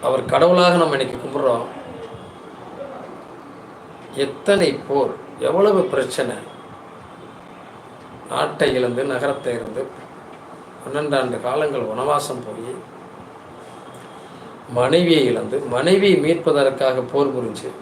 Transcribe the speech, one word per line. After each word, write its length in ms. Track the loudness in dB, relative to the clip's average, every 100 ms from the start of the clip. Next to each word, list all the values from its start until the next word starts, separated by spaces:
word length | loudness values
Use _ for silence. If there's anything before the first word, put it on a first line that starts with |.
அவர் 200 | 2 0 2
கடவுளாக 520 | 6 8 8 6 6
நம்ம 180 | 4 2
இன்னைக்கு 220 | -2 -4
கும்பிடுறோம். 480 | -6 0 2 2 -2 -10 -14 -14 -14 -14 -16 -16 -18 -16 -16 -12 -12 -12 -14 -16 -16 -18 -18 -18 -18 -18 -18 -18 -12 -4
எத்தனை 560 | -2 -2 2 4 4 0 0
போர், 260 | 2 2 -2 -12 -4
எவ்வளவு 440 | 0 4 6 6
பிரச்சனை. 520 | 2 0 -2 -2 -4 -4 -12 -16 -18 -18 -18 -20 -20 -18 -18 -20 -20 -20 -18 -20 -20 -20 -18 -18 -6
நாட்டை 380 | -2 -2 2 2
இழந்து, 280 | 2 0 0
நகரத்தை 480 | -2 0 -2 -2 -4
இழந்து, 280 | -4 -6 -6 -8 -10 -18 -18 -18 -18 -18 -18 -18 -16
பன்னெண்டு 360 | -6 -4 0 0
ஆண்டு 200 | 0 -2
காலங்கள் 480 | -2 0 0 -2 -4
வனவாசம் 540 | -2 0 0 0 -8 -8
போய், 280 | -10 -10 -10 -12 -18 -18 -18 -18 -18 -18 -18 -18 -18 -18 -18 -18 -18 -18 -18 -18 -18 -6
மனைவியை 500 | 0 4 4 6 6 4
இழந்து, 320 | 2 0 -4 -2
மனைவியை 480 | 0 4 6 6 6
மீட்பதற்காக 840 | 4 2 4 4 4 4 2 2 0
போர் 240 | 0 2 0
புரிஞ்சு 340 | -4 -6 -10 -12